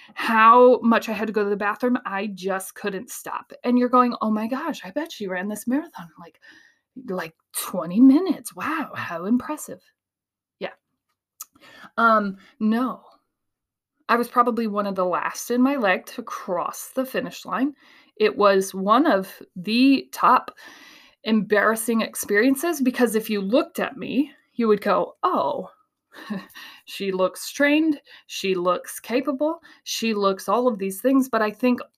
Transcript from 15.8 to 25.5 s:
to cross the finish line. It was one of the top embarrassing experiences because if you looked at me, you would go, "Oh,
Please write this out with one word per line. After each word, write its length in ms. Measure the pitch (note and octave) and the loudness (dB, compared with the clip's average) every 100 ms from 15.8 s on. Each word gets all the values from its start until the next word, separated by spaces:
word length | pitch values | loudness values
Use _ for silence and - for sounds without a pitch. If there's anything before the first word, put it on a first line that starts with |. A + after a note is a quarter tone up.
| G3+ F#3 - | 0 0 -4
to 160 | - | -14
cross 640 | - - - F3 D3+ - - | -12 -12 -6 -4 -4 -8 -10
the 160 | - C4 | -6 -4
finish 380 | - B3+ - - | -4 -6 -8 -8
line. 280 | F#3 C#4 - _ - _ - | -4 -4 -4 _ -20 _ 0
It 200 | G#3+ - | 0 4
was 360 | G3+ G3 F#3+ | 4 4 0
one 340 | F#3+ F#3+ A#3 D#4+ | -2 2 4 4
of 340 | G3 F#3 - - - | 2 0 -12 -18 -12
the 520 | F3 A#3 C4+ C4+ - | -2 4 4 4 0
top 400 | - F#3 B3+ - - - - - - _ _ - | 0 2 2 0 -12 -20 -20 -20 -20 _ _ -2
embarrassing 760 | A3 F#3+ G#3 G3+ A3 - A3+ | 0 2 2 2 0 0 -2
experiences 800 | - - - G3+ B3+ C4+ F4 D4+ | -2 -6 -2 2 4 2 -2 -2
because 360 | B3+ B3 A#3 G#3+ | 0 2 2 0
if 140 | G#3+ | -2
you 120 | G#3 | -4
looked 380 | G3 B3+ E4 - | 0 0 0 -4
at 180 | F#3+ - | -8 -8
me, 340 | E3 A3 D4+ - _ | -4 -2 -2 -6 _
you 140 | - A3+ | -2 0
would 140 | G#3 | 2
go, 360 | G#3 F#3 F3 - | 2 0 -2 -2
"Oh, 460 | F4+ D4+ C#3+ | -2 0 -2